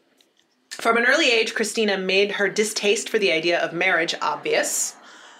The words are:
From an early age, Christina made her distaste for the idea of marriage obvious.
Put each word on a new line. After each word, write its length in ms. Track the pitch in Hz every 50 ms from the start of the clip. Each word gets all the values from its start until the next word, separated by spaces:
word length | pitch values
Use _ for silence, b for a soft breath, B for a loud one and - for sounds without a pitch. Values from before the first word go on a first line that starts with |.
| _ _ _ _ _ _ _ _ _ _ _ _ _ -
From 280 | - - - 233 226 233
an 80 | 240
early 240 | 247 269 320 330 247
age, 220 | 233 226 220 220 -
Christina 440 | - 220 220 - 233 220 208 196 190
made 360 | 190 185 185 196 208 202 -
her 140 | - 202 190
distaste 600 | 175 - 214 214 - - - 208 220 226 - -
for 100 | - 220
the 120 | 196 180
idea 280 | 160 165 160 175 170 160
of 140 | - 160 165
marriage 420 | 170 180 190 180 165 165 165 - -
obvious. 760 | - 160 147 147 - 156 151 190 294 - - - - - - - B B B B B B B B